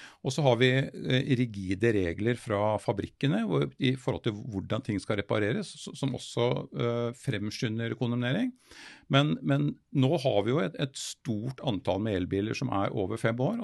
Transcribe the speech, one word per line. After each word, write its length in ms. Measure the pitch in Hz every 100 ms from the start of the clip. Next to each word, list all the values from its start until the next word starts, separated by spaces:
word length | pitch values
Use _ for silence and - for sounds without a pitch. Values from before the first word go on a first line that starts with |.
| - -
Og 140 | -
så 100 | 131
har 140 | 139 113
vi, 80 | 127 131
øh, 540 | 127 - - 131 151 123
rigide 520 | 123 101 92 95 117 104
regler 400 | 85 92 110 117
fra 380 | 113 101 107 104
fabrikkene 600 | - 98 - - 139 202 220
hvor, 160 | 143 143 -
i 140 | 135 131
forhold 260 | - 92 120
til 100 | 104
hvordan 480 | 127 95 92 107
ting 160 | - 98
skal 160 | - 104
repareres, 500 | - 110 104 202 175 -
s-, 80 | - -
som 160 | 135
også, 320 | 123 - 120 120 - - -
øh, 320 | 120 120 120 123
fremskynder 800 | - 104 104 - 117 113 117 -
kondemnering. 540 | 120 120 120 175 254 - - - - - -
Men, 220 | 139 151 -
men 300 | - 139 147 - _
nå 220 | 143 131 160
har 220 | 131 104
vi 80 | 104
jo 80 | 147
et, 160 | 180 -
et 140 | 131
stort 640 | - - - - 104 127 - 139
antall 320 | 98 - 95
med 160 | 110 95
elbiler 340 | 90 98 107
som 140 | 113 123
er 240 | 101 101
over 240 | 113 92 113
fem 220 | 113 120
år, 160 | 143 233